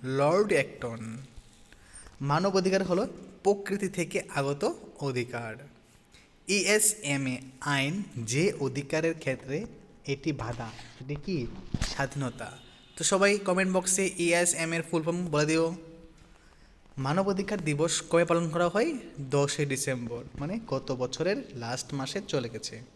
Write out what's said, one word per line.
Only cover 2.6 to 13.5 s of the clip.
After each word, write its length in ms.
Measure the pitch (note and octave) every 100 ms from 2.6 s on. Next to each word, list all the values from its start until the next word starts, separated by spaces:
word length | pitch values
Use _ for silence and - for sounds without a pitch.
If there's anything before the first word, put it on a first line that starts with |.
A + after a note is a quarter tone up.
| F#3 F#3+
হলো 240 | F#3+ F3+ B3+ - - -
প্রকৃতি 460 | G4+ G3+ - G3+ F#3+
থেকে 340 | F#3 D#3+ F#3+ - D3
আগত 380 | C#3 C#3+ A#3+ F4 - -
অধিকার। 540 | C#3+ B2+ A#2+ A#2+ A#2 A#2 C#3+ - - - _ - - _ -
ইএসএমএ 920 | G3 F3+ G#3+ G#3+ - C#3+ C#3 C3+ B2+ - -
আইন 420 | D3 C#3 C#3 F#3+ G3 B2
যে 360 | A2+ C3 F#3+ G3
অধিকারের 560 | C3+ C3 C#3 D#3 E3 E3
ক্ষেত্রে 460 | - C3 - D3 A3+ - - - -
এটি 260 | C#3 E3+
বাধা, 400 | C3 A#2 A#2+ A2+ - - -
সেটি 160 | C3+ D3
কি? 320 | G3 E3+ A#2 - - -
স্বাধীনতা। 760 | - - C3+ C#3+ C3 - A#2 - - - - -
তো 80 |
সবাই 340 | B3 G3 G3+ G3+
কমেন্ট 360 | G3